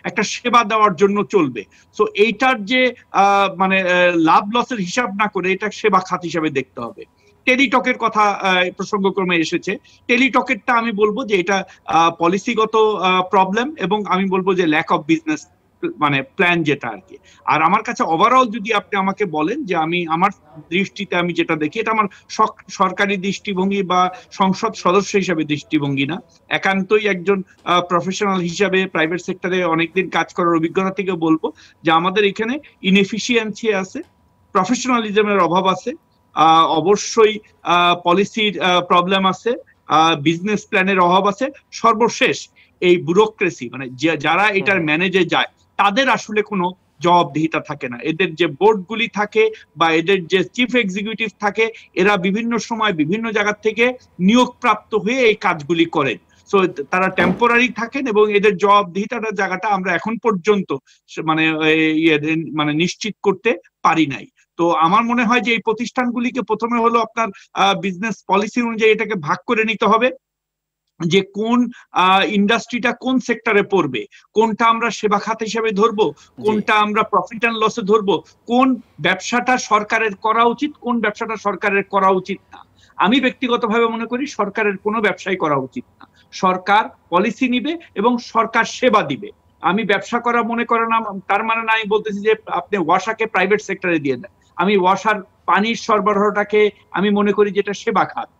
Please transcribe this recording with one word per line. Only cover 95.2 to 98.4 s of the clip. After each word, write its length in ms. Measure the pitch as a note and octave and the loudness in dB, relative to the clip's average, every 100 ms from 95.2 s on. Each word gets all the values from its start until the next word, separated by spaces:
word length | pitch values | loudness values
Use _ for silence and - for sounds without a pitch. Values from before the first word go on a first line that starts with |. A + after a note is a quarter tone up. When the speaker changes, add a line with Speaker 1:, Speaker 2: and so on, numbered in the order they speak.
| - _ - | -6 _ -2
Speaker 1:
পানির 300 | F3+ G#3+ A#3 | 0 0 -4
সরবরাহটাকে 960 | - G#3 G3 G3 G#3 G3+ G#3 G#3+ G#3 - _ | 0 0 2 0 0 0 0 2 2 0 _
আমি 180 | F3 G3+ | -2 0
মনে 220 | G3+ G3+ | 2 2
করি 200 | G3+ G#3 | 2 2
যেটা 220 | G3+ G3+ | 0 -4
সেবা 320 | G3 - F#3 D3+ | -4 -2 0 0
খাত, 240 | - A2 _ | -4 -12 _